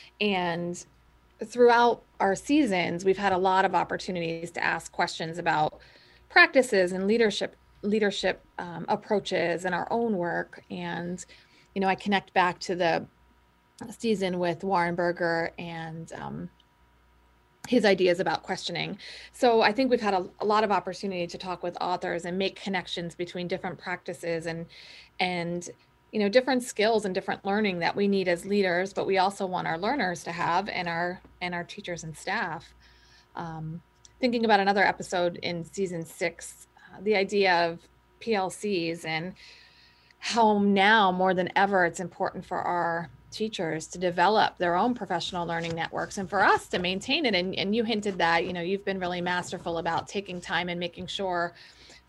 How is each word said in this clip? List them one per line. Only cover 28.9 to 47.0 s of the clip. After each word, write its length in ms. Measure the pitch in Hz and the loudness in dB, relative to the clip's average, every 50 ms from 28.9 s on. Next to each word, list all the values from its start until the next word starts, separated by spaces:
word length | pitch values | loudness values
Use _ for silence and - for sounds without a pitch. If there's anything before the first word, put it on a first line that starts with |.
| - | -2
but 120 | 185 156 | -4 -2
we 120 | - 196 190 | 0 2 4
also 260 | 180 196 202 - 202 | 2 2 0 -2 -6
want 220 | 180 180 170 165 | -4 -4 -4 -2
our 100 | 165 160 | -2 -4
learners 480 | 165 190 220 285 294 202 180 175 160 - | -2 -2 -2 0 0 0 -2 -2 -6 -8
to 80 | 170 | -10
have 360 | 170 175 160 160 170 185 202 - | -6 -4 -2 0 0 0 0 -2
and 180 | - - 175 170 | -6 -6 -4 -4
our, 320 | 170 165 175 175 180 185 - - - - | -4 -2 -2 -4 -4 -8 -14 -20 -14 -10
and 120 | 180 175 175 | -8 -6 -6
our 100 | 175 170 | -6 -8
teachers 400 | - - - - - 175 160 - | -10 -14 -14 -10 -10 -10 -10 -10
and 120 | 160 151 | -14 -14
staff. 560 | - - - 196 233 208 175 156 170 - - - _ _ _ _ _ _ _ _ _ _ _ - | -10 -6 -4 -4 -4 -4 -4 -6 -10 -12 -16 -20 _ _ _ _ _ _ _ _ _ _ _ -12
Um, 460 | - 170 165 160 160 156 160 160 175 - _ _ _ _ - _ - | -10 -10 -10 -8 -8 -8 -10 -10 -12 -14 _ _ _ _ -20 _ -2
thinking 280 | - 247 233 240 226 | -2 0 0 2 4
about 140 | 220 214 196 | 6 6 6
another 220 | 190 196 202 202 185 | 6 4 4 4 4
episode 520 | 170 180 - 175 - - 180 175 175 175 - | 4 2 0 -4 -4 0 0 0 0 -2 -4
in 200 | - 170 175 170 165 | -6 -6 -6 -6 -8
season 420 | - - 196 196 175 180 165 165 | -10 -6 -4 -4 -4 -4 -8 -8
six, 600 | 165 - - 185 170 170 - - - - - - _ _ - | -10 -6 -4 -4 -4 -4 -6 -18 -18 -18 -20 -20 _ _ -20
uh, 220 | - - 175 165 | -20 -20 -14 -6
the 140 | 190 208 214 | 0 2 2
idea 380 | 190 196 196 208 202 196 185 175 170 170 | 2 2 2 2 4 4 6 6 4 4
of 140 | 170 170 170 - - _ _ _ _ _ - | 2 0 -6 -12 -20 _ _ _ _ _ -10
P 140 | - 233 220 | -4 -2 0
L 140 | 196 190 175 | 0 0 -2
Cs 560 | - - - 208 202 170 165 165 165 170 - | -4 -4 -4 -2 -2 0 -2 -2 -4 -6 -6
and 300 | 160 160 156 165 185 202 - - - - - - - _ _ - _ _ _ _ _ _ _ | -6 -4 -4 -6 -6 -10 -14 -20 -20 -20 -20 -20 -20 _ _ -20 _ _ _ _ _ _ _
how 400 | - - 202 233 226 214 214 202 | -8 -2 2 4 4 6 6 6
now 540 | 202 202 196 196 190 208 220 226 202 185 | 4 4 6 6 6 6 6 6 6 4
more 220 | 180 180 185 190 185 | 4 2 2 2 2
than 160 | 180 180 - - | 2 0 0 2
ever 280 | - 196 196 202 185 175 | 2 2 4 4 4 2
it's 160 | 170 175 - | 2 0 -4
important 440 | 185 165 - - 190 - - 185 180 | -10 -8 -4 -4 -4 -4 -4 -8 -10
for 140 | - 185 170 | -6 -6 -4
our 520 | - - 175 175 170 170 170 165 170 - - - - - | -2 -2 0 0 0 0 -2 -2 -4 -8 -14 -20 -20 -14
teachers 560 | - - 214 220 220 - 180 160 156 160 160 - | -8 -6 -6 -4 -4 -4 -4 -4 -4 -4 -6 -8
to 100 | - 180 | -8 -2
develop 580 | 185 180 175 180 175 196 220 214 - - - | -2 -2 2 4 4 6 6 6 4 2 2
their 180 | - 175 175 170 | 0 0 2 2
own 200 | 180 208 247 240 | 2 2 2 0
professional 520 | - 196 - 185 170 160 - 190 175 170 | -2 -4 -4 -4 -4 -4 -4 -6 -6 -4
learning 280 | 170 170 165 165 170 165 | -4 -4 -4 -4 -4 -4
networks 420 | 165 160 - - 170 165 165 - 202 | -4 -6 -6 -4 -6 -6 -6 -6 -8
and 120 | 190 170 | -6 -2
for 100 | 208 190 | 0 4
us 240 | 202 302 427 - - - | 4 4 4 2 0 -4
to 100 | - 185 | -4 -2
maintain 480 | 180 175 190 190 | -2 -2 -2 -2